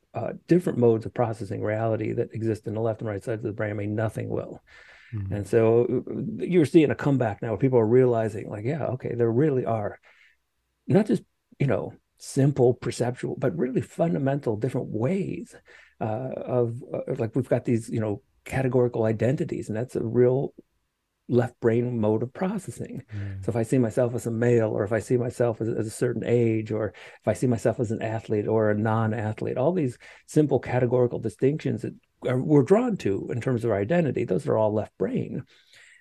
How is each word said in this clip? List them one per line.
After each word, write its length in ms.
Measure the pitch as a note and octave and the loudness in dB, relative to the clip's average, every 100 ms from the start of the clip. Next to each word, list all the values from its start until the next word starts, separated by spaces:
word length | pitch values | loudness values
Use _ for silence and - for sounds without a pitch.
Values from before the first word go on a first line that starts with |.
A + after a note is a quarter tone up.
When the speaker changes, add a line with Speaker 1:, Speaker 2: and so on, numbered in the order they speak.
| _ | _
Speaker 1:
uh, 200 | A#2 G#2+ - _ | -8 -6 -8 _
different 320 | E3+ - - | 2 2 2
modes 260 | A#2+ A2 - | 4 4 0
of 80 | |
processing 480 | - A2+ A2+ F#2+ G#2+ | -2 -2 -2 -8 -4
reality 520 | G#2 G#2+ A2+ G#2+ G#2+ | -2 -2 0 -2 -2
that 200 | A2 A#2+ | -2 -4
exist 320 | A2+ A2 G#2 - | -4 -4 -4 -4
in 100 | G#2+ | -4
the 40 | |
left 220 | A2+ G#2+ | -4 -4
and 80 | A2+ | -6
right 120 | G2+ | -6
sides 180 | - A2 | -6 -6
of 40 | A#2 | -6
the 40 | |
brain, 200 | G#2+ G#2+ | -4 -4
I 20 | |
mean, 200 | G#2 G#2 | -4 -4
nothing 360 | G#2+ A2 A#2 A2 | -2 -2 -4 -6
will. 340 | - - - _ - - - - | -6 -8 -14 _ -20 -20 -20 -12
Speaker 2:
Mm-hmm. 200 | A2 G2 | -8 -6
Speaker 1:
And 120 | G#2 G2 | -6 2
so, 560 | A#2 A2+ A#2 A#2+ B2+ - | 4 6 4 4 0 -4
uh, 340 | - C#3+ - - | -8 -6 -6 0
you're 200 | F3+ C#3+ | 2 6
seeing 260 | E3+ D3 | 6 6
a 40 | A#2 | 2
comeback 460 | D3 C3+ A#2+ G2+ | 0 2 0 -2
now 80 | A#2+ | -4
where 80 | G#2 | 0
people 200 | C3+ B2 | 2 4
are 60 | A2 | 6
realizing, 640 | B2 B2+ A2+ A2 G2+ - | 6 6 4 0 -4 -10
like, 140 | G#2+ | -6
yeah, 220 | G#2+ D#3 - | -4 -4 -4
okay, 300 | C3 - A#2 | -4 -6 0
there 140 | A#2 | 2
really 340 | A2+ D#3 C3 F#2+ | 4 2 2 -2
are 340 | A2+ G#2 - _ _ _ _ _ _ _ _ - | -2 -4 -10 _ _ _ _ _ _ _ _ 2
not 180 | E3+ G#3+ | 2 4
just, 180 | G3+ - _ _ _ | -2 -4 _ _ _
you 80 | C#3 | 0
know, 260 | G2+ - - _ _ | 0 -4 -12 _ _
simple 560 | - - C#3 C3+ B2 | -6 2 2 6 4
perceptual, 640 | A#2+ C3 - A#2+ B2+ - - | 4 -4 -4 -4 -4 -8 -2
but 200 | C3+ E3 | -2 0
really 240 | B3 A#3 | -2 -2
fundamental 760 | - - E3+ E3+ C3+ C#3+ C#3 G#2+ | -4 -2 -2 0 0 -2 -2 -2
different 300 | C3 C3 - | -2 -4 -4
ways, 680 | G#2 B2 F#3+ D3 - - - _ - - _ | -2 0 0 -4 -6 -10 -18 _ -20 -20 _
uh, 280 | A2 G#2+ C3 - | -6 -4 -6 -8
of, 480 | - B2 A#2+ A#2 - | -2 0 0 -2 -8
uh, 200 | - - - | -8 -6 -4
like, 180 | A2+ C3 | -2 -2
we've 140 | B2 | 0
got 160 | B2+ C3 | 0 2
these, 240 | A#2 A2+ | -2 -2
you 100 | A#2 | -4
know, 220 | G#2+ G2+ _ _ - | -4 -4 _ _ -8
categorical 580 | C3 C3 B2+ B2 A#2+ | -2 0 2 2 2
identities, 640 | A2 A2 A2 D3 B2+ G2 - | 0 2 0 0 -4 -6 -6
and 80 | G#2+ | -6
that's 180 | B2+ - | -4 -4
a 80 | |
real 500 | A2+ A#2+ B2 B2+ - - _ _ _ _ _ _ - | -2 4 4 4 -2 -10 _ _ _ _ _ _ 0
left 280 | B2 A#2+ - | 0 0 0
brain 400 | A#2+ A#2 A#2+ A#2+ | 2 2 0 0
mode 200 | G#2+ A2 | 0 0
of 120 | A#2+ | -2
processing. 680 | - F#3 G#3 - A#2 - - - G#2 | -4 -4 -4 -8 -12 -12 -12 -12 -10
Speaker 2:
Mm. 300 | G2+ G2 F#2+ | -10 -8 -4
Speaker 1:
So 40 | |
if 60 | A#2 | -2
I 80 | |
see 140 | A2+ C3+ | 2 2
myself 360 | A#2 A2+ B2 | 2 2 0
as 140 | A#2+ A#2+ | 0 -4
a 40 | |
male, 400 | A2+ A#2+ A#2 A2 | 0 4 4 4
or 120 | A#2 | 0
if 80 | G2+ | 0
I 80 | A2+ | -2
see 160 | - B2 | 0 0
myself 460 | B2 - A#2+ A2 | 0 0 0 0
as, 80 | A2 | -4
as 180 | - G#2+ | -2 -4
a 20 | |
certain 340 | - B2 A#2+ - | -2 -2 -2 2
age, 440 | A#2+ A#2 A2 G#2+ | 4 4 2 -2
or 180 | G#2+ G#2+ - - - | -2 -4 -6 -20 -6
if 60 | - | -2
I 40 | |
see 160 | G#2+ C3 | 0 2
myself 320 | A#2 B2 A2 | 2 0 0
as 120 | A2+ | -2
an 100 | A2 | -2
athlete 440 | A2 A2 - A2 G#2 | -4 -6 -2 -2 0
or 240 | A2 G#2+ | 2 2
a 80 | G#2+ | 2
non-athlete, 800 | A2 A2 A2 A2+ G#2+ G#2+ A2 B2 | 2 2 0 -2 -4 -4 -6 0
all 140 | C3+ | 0
these 260 | F#3 C3+ A#2+ - - _ | 0 -2 -6 -18 -20 _
simple 320 | D3+ D3+ C3+ | 2 4 2
categorical 600 | - B2 B2 B2+ B2 A#2 | 0 0 2 2 2 0
distinctions 640 | A2+ - C3 D#3 C#3 A2+ | -6 0 0 0 -4 -4
that 100 | A#2+ - _ _ - | -6 -12 _ _ -2
are, 140 | B2+ | -2
we're 200 | C3+ D3 | 4 4
drawn 340 | C3 G3 B3+ G#3 | 6 4 2 -2
to 320 | - F#2+ - | -2 -2 -4
in 80 | A#2+ | -4
terms 240 | C3 A#2+ | -2 -2
of 80 | A#2 | 0
our 60 | G2+ | 0
identity, 480 | G2+ F3 D#3 - A#2+ | 2 2 0 -2 -2
those 220 | F#3 C#3 | -2 0
are 100 | A2 | 2
all 160 | A2 | 2
left 240 | G#2+ G#2 _ | 0 -4 _
brain. 460 | G3 B3 - A#2+ - _ _ - - - | -4 -2 -4 -8 -12 _ _ -20 -20 -14